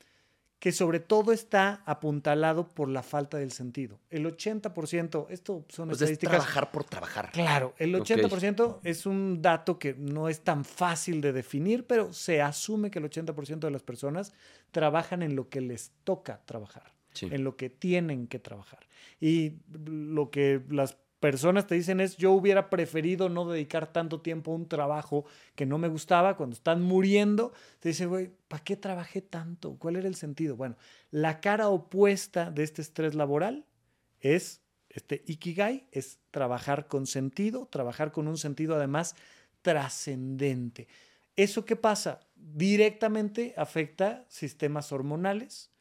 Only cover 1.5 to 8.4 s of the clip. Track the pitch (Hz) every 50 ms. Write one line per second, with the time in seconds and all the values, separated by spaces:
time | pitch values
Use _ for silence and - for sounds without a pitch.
1.5 | - 196 190 196 202 202 - - 147 - - 151 147 147 139 151 147 151 156 160
2.5 | 160 165 175 170 - - 151 135 135 131 120 - - 147 143 139 - 151 139 131
3.5 | 120 - 127 123 120 143 135 113 101 - _ _ 170 160 151 165 160 - - 214
4.5 | 220 220 202 214 175 170 160 147 - 170 165 160 - 156 151 - 180 180 - -
5.5 | 196 170 151 - - - 165 160 151 131 151 156 156 151 - 160 170 170 143 127
6.5 | - 143 135 - - 151 147 - - - - - - 107 104 - - 165 170 160
7.5 | 147 143 131 127 - - 160 165 180 185 208 202 226 220 214 208 196 185